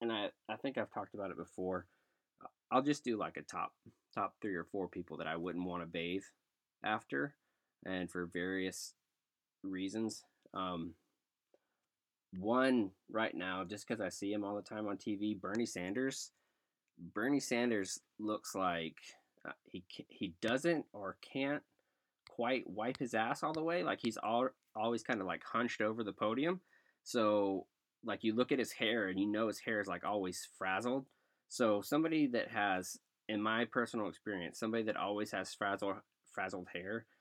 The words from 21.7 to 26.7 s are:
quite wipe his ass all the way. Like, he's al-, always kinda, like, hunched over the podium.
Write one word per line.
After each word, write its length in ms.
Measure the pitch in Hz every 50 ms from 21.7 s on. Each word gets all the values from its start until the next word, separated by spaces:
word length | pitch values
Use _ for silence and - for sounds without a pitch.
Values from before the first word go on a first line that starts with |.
| _ _ _ _ _ _ _ _ _ _ -
quite 420 | - - - 117 120 131 120 - -
wipe 280 | 90 107 110 123 131
his 160 | - 139 117 113
ass 280 | 110 110 120 143 -
all 120 | - 151 156
the 100 | 160 156
way. 200 | 165 170 180 175
Like, 180 | 139 98 -
he's 160 | - 117 110
al-, 360 | - - 107 113 120 131 131 - _ _ _ -
always 260 | 110 107 117 117 113
kinda, 220 | - - 123 107 95
like, 200 | 90 85 82 -
hunched 360 | - - 117 123 117 - -
over 220 | 107 107 110 117 110
the 80 | 101
podium. 480 | 95 - 113 107 113 127 147 170 190 180 - _